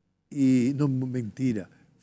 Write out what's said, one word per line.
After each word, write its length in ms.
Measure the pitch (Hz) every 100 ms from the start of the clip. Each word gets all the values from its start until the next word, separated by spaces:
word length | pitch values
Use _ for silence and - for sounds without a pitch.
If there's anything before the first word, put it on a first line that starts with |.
| _ _ _
Y, 420 | 143 131 127 120
no, 140 | 143 147
mentira, 800 | 131 131 127 110 - 131 107 87 _ _ _